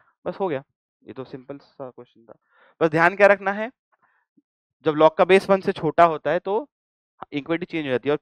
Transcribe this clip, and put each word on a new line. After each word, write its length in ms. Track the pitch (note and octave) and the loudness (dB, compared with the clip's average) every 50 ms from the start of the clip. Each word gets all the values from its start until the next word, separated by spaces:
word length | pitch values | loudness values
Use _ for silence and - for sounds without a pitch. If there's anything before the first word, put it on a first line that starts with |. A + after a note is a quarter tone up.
| _ _ _ _ - | _ _ _ _ -12
बस 140 | - F3+ - | -12 -8 -6
हो 80 | G3+ F#3 | -6 -6
गया, 160 | D3+ C3+ C#3 _ _ _ _ _ _ _ _ | -6 -8 -10 _ _ _ _ _ _ _ _
ये 100 | - G#2+ | -20 -16
तो 100 | - C3 | -16 -16
सिंपल 320 | - - C3+ B2 - C#3+ C#3+ | -16 -16 -18 -16 -18 -20 -20
सा 320 | _ _ _ - C#3 B2+ | _ _ _ -18 -18 -18
क्वेश्चन 320 | A#2+ - B2 _ _ _ A#2 | -18 -20 -20 _ _ _ _
था। 140 | A2+ - _ _ _ _ _ _ _ _ - | -20 -20 _ _ _ _ _ _ _ _ -2
बस 80 | D#3 E3 | -2 0
ध्यान 260 | D3+ E3 E3 F3 G3 | 2 2 2 2 2
क्या 120 | F#3+ G3+ G3 | 4 4 4
रखना 240 | G3+ F#3+ G3+ G3 G3+ | 4 4 0 -6 -6
है, 180 | G#3 G#3+ B3 - _ _ _ _ _ _ _ _ _ _ _ _ _ _ _ _ _ _ _ _ _ - | -6 -8 -10 -12 _ _ _ _ _ _ _ _ _ _ _ _ _ _ _ _ _ _ _ _ _ -4
जब 100 | D3+ D3+ | -2 2
log 160 | D3+ D#3 D#3 - - | 4 4 4 4 4
का 80 | F#3+ | 2
बेस 240 | E3+ F#3+ F#3+ - - | 4 4 4 4 2
वन 120 | G3 F#3+ | 0 0
से 100 | F#3 - | 0 -4
छोटा 320 | F#3+ - - D#3 D3 - E3+ | -6 -4 -4 -2 2 4 4
होता 260 | E3+ D#3+ D3 - C#3+ | 4 2 0 -4 -4
है 80 | D#3 F3+ | -4 -4
तो 280 | - F#3+ G3 A3+ D4 - _ _ _ _ _ _ _ _ _ _ - - - | -4 -6 -6 -6 -6 -10 _ _ _ _ _ _ _ _ _ _ -16 -12 -10
इक्विटी 320 | C#3+ C3+ C#3+ E3+ E3 F3 | -8 -6 -4 -6 -6 -6
चेंज 200 | - - E3 D3+ | -6 -8 -8 -4
हो 60 | C#3 | -2
जाती 180 | B2+ A#2 - C3+ | -4 -2 -2 -2
है, 20 | |
और 80 | D3 D3+ | -2 -2